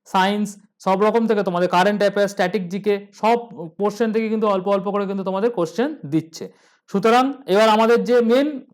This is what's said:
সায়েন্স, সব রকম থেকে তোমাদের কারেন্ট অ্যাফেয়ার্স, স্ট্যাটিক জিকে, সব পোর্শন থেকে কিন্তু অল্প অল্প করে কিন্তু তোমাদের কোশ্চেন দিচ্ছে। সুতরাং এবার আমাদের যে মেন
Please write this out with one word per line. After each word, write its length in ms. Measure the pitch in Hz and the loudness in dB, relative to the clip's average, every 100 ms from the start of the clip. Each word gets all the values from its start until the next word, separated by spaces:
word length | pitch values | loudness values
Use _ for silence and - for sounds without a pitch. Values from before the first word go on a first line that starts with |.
| _ | _
সায়েন্স, 520 | 190 185 208 202 - _ _ | 0 2 0 -4 -8 _ _
সব 240 | - 190 | -2 2
রকম 240 | 214 226 220 | 2 2 0
থেকে 160 | 208 | 0
তোমাদের 260 | 196 175 180 | 0 -2 0
কারেন্ট 320 | 180 185 208 | 2 2 2
অ্যাফেয়ার্স, 300 | 202 202 202 | 0 0 -2
স্ট্যাটিক 380 | 196 180 214 175 | 0 -2 -2 -6
জিকে, 380 | 196 202 202 202 | -6 -4 -4 -6
সব 240 | - 214 233 233 143 165 - | -4 0 0 -2 -14 -16 -4
পোর্শন 340 | 202 208 233 | -4 -2 -2
থেকে 180 | 220 220 | -2 -2
কিন্তু 180 | 220 214 | -2 0
অল্প 200 | 196 185 | 0 0
অল্প 240 | 202 190 | -2 -2
করে 140 | 202 196 | -4 -4
কিন্তু 180 | 196 | -6
তোমাদের 260 | 190 190 220 | -4 -2 -2
কোশ্চেন 460 | 233 165 165 262 311 147 | -2 -4 -2 -4 -6 -4
দিচ্ছে। 420 | 156 160 - 92 - _ _ _ | -4 -4 -14 -16 -16 _ _ _
সুতরাং 420 | 196 208 240 269 277 - | -2 2 4 2 -4 0
এবার 240 | 190 220 | 2 4
আমাদের 340 | 214 226 233 | 4 4 2
যে 180 | 190 247 | 4 2
মেন 380 | 226 247 294 277 - | 4 2 0 -4 -14